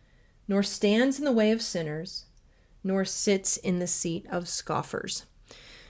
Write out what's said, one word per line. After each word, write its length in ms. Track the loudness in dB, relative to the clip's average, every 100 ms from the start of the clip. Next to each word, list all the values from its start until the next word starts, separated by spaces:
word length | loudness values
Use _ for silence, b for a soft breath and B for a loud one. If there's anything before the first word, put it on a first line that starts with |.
| _ _ _ _ 0
nor 160 | 0
stands 560 | 0 2 2 4 4 2
in 60 | 2
the 60 |
way 200 | 4 4
of 100 | 2
sinners, 640 | -2 -4 -4 -6 -8 -10 -14 _ _ _ _ -8
nor 220 | -2 0 0
sits 520 | 0 2 2 2 0
in 220 | 0 0
the 80 | 0
seat 380 | -2 -2 -4 -4
of 200 | -6 -4
scoffers." 760 | -4 -2 -4 -4 -6 -6 -8 -10 _ B B B B